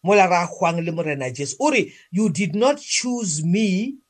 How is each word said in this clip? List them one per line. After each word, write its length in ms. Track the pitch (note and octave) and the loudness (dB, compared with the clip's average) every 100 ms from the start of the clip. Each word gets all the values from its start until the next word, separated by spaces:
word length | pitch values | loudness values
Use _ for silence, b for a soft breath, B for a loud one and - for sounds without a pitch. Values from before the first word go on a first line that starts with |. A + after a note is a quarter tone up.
| E3+ | 4
Mola 220 | G#3 F#3 | 6 6
ra 200 | F3 F3 | 4 0
hwang 360 | - E3+ E3+ | -2 0 0
le 80 | E3+ | -4
Morena 400 | D#3+ D#3 C#3+ C3 | -4 -4 -4 -6
Jesu. 240 | A#2+ C#3 - | -6 -8 0
O 100 | D4 | 2
re, 220 | C4 D3+ B B | 2 -2 B B
"You 180 | F3+ G#3+ | -2 0
did 260 | D#3+ G3 F#3+ | 0 -2 2
not 220 | B3+ D4 | 0 0
choose 640 | - - B3 A#3+ G#3 D3+ | -4 -4 -4 -4 -4 -4
me 580 | D#3+ F#3+ G#3+ F#3 B3 C4+ | 0 2 2 0 -2 -8